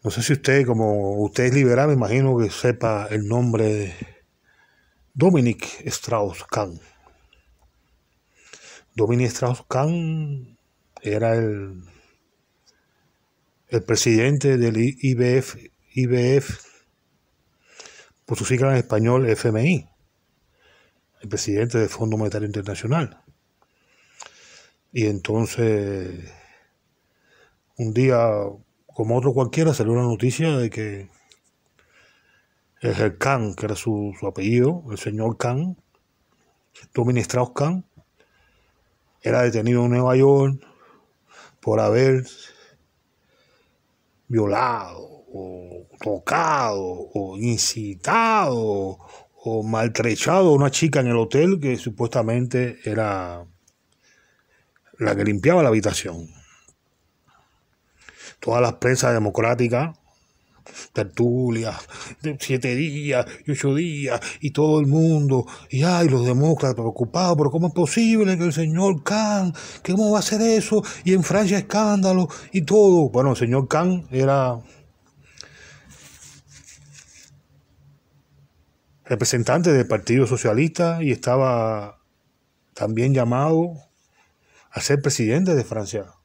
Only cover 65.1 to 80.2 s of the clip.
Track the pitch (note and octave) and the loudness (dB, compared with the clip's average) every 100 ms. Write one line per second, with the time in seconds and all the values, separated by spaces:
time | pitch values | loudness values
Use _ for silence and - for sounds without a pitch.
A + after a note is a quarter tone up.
65.1 | D#3 C#3+ C3 A#2+ - - B2+ D#3+ F3 E3+ | 4 2 0 -2 -10 -8 0 2 4 4
66.1 | C3 B2 B2+ D3+ D3+ C#3 B2 A#2 - A#2+ | 2 2 2 2 2 0 -2 -4 -2 -4
67.1 | E3 F3+ E3 D3 D#3+ E3+ F3 E3 - A3+ | 0 2 2 2 2 -2 0 0 2 2
68.1 | A3+ G3+ F#3 F3 C#3+ D#3+ E3 G3 E3+ - | 4 2 2 0 0 -2 2 2 0 -2
69.1 | G#3 G#3+ G#3 F#3 D#3+ - - - F#3 G#3+ | 0 0 0 -2 -4 -14 -14 -4 0 2
70.1 | G#3+ G#3 G#3+ A3+ A3 G#3+ G#3+ G3+ - - | 2 0 0 2 2 2 0 -2 -6 2
71.1 | F#3+ E3 F#3 G#3 G3 - G3+ G#3+ G#3 F#3+ | 2 4 2 2 0 0 0 2 2 4
72.1 | F#3 F3 - - F#3+ D3+ G#3 G3+ F3 C#3+ | 2 2 -4 -6 -4 2 6 8 8 4
73.1 | G#2+ C3+ A#2+ A#2 B2+ C3+ D3+ F3+ F3+ D3+ | 4 2 2 2 0 2 0 2 0 -4
74.1 | C3 C3+ C#3 B2+ A#2+ - - _ _ _ | 0 2 2 0 -4 -10 -20 _ _ _
75.1 | _ _ - - - - - - - - | _ _ -20 -20 -20 -20 -20 -20 -20 -20
76.1 | - - - _ - - - D3 C#3+ - | -20 -20 -20 _ -20 -20 -20 -20 -20 -20
77.1 | - - _ _ _ _ _ _ _ _ | -20 -20 _ _ _ _ _ _ _ _
78.1 | _ _ _ _ _ _ _ _ _ - | _ _ _ _ _ _ _ _ _ -6
79.1 | A#2+ B2 B2+ A#2 C#3+ F3 C#3+ B2 A2 F#2+ | -4 -2 -2 0 0 4 2 2 -2 0
80.1 | A#2+ | 0